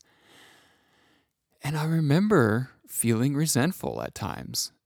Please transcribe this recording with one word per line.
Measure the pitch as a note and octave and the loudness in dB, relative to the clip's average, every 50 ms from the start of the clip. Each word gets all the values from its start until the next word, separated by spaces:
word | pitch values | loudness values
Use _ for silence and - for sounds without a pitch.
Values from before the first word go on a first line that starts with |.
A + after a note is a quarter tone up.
| _ _ _ _ _ _ - - - - _ _ _ _ _ _ _ _ _ _ _ _ _ _ _ _ _ _ _ _ _ _ | _ _ _ _ _ _ -20 -20 -20 -20 _ _ _ _ _ _ _ _ _ _ _ _ _ _ _ _ _ _ _ _ _ _
And | - C#3+ D3+ D3+ | -10 -8 -6 -4
I | D3+ | -2
remember | D#3+ E3 E3 D#3 C#3 C#3 F3 G3+ G#3+ G#3 E3 A#2+ G#2 G#2+ A#2+ C3 - - _ _ - | 0 0 0 2 4 4 4 4 4 4 6 6 4 4 0 -2 -4 -10 _ _ -12
feeling | - - - A#2 A2+ A2 B2 C#3+ C#3+ | -6 -2 0 0 2 2 2 0 0
resentful | C#3 D#3+ D3+ - A#2+ B2+ F3+ F#3 - - C#2 A1 A1+ | 0 0 0 2 0 0 0 -2 -4 -8 -8 -8 -6
at | A#1 - - | -10 -10 -10
times | - - - - - - - - - - - _ _ _ | -10 -10 -8 -8 -10 -10 -10 -8 -8 -8 -8 _ _ _